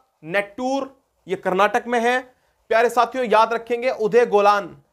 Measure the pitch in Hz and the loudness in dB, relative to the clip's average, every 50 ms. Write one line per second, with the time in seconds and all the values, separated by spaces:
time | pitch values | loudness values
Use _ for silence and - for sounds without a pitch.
0 | _ _ _ _ 156 160 180 202 202 202 - 254 254 262 269 277 262 269 - _ | _ _ _ _ -12 -6 -4 -4 -4 -6 -8 -8 -6 -4 -4 -4 -6 -8 -12 _
1 | _ _ _ _ _ 165 185 180 - 190 180 190 202 202 226 240 - 233 247 233 | _ _ _ _ _ -8 -8 -6 -4 -2 0 2 2 2 0 -2 -4 -2 -2 0
2 | 226 240 247 262 269 - _ _ _ _ _ _ _ - 220 226 240 233 240 247 | 0 0 0 -2 -4 -8 _ _ _ _ _ _ _ -2 0 2 2 2 2 0
3 | 226 233 - 262 254 202 208 214 226 226 233 226 233 - 240 233 240 262 - - | 0 0 -2 -4 -2 2 2 2 2 2 0 -4 -6 -6 -6 -4 -4 -4 -4 -2
4 | 214 196 190 240 240 190 196 202 202 202 208 202 180 151 135 - _ _ | -2 0 2 2 4 4 4 4 4 4 2 2 -2 -8 -14 -20 _ _